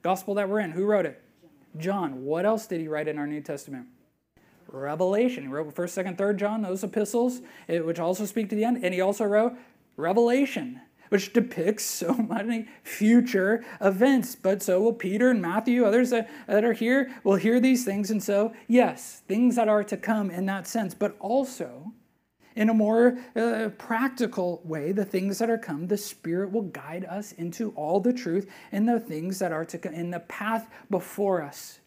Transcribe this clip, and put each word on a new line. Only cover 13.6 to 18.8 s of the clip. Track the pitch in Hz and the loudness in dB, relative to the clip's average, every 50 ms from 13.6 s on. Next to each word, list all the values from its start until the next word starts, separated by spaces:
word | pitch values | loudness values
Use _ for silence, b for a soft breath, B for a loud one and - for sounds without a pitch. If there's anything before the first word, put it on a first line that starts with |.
| B B B B | B B B B
events. | 202 196 196 185 240 277 269 254 214 - - | 2 2 4 4 4 4 4 4 2 -2 -10
But | - - 190 202 196 - | -2 0 0 0 0 0
so | - 180 185 | 0 2 4
will | 214 233 226 | 4 2 0
Peter | 233 - 180 196 208 247 254 | 0 -4 -2 0 4 4 4
and | 254 208 | 4 4
Matthew, | 180 170 180 220 233 254 240 247 240 | 0 0 -2 0 0 2 2 4 4
others | 202 208 240 254 247 | 4 6 4 4 4
that, | 247 226 220 B B B B B | 2 0 -2 B B B B B
that | 202 214 214 | 2 4 4
are | 240 | 4
here | 220 226 220 233 254 277 269 262 - - | 0 2 2 2 4 2 2 0 -6 -2
will | _ 196 196 | _ 2 2
hear | 185 156 220 233 247 | 4 4 4 4 4
these | 233 262 262 247 - | 6 4 4 2 2
things. | 196 196 208 202 185 | -2 -2 -4 -2 -2
And | 220 202 | -2 -2
so, | - - 202 202 214 226 226 B B | 0 0 2 2 2 0 -2 B B
yes, | B 226 247 | B 6 6